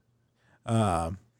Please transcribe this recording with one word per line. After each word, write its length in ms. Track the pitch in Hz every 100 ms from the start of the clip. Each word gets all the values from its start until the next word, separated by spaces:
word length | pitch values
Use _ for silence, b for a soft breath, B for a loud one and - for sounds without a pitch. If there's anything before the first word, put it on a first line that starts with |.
| _ _ _ _ _ _ -
uh, 460 | 113 104 85 82 92 _ _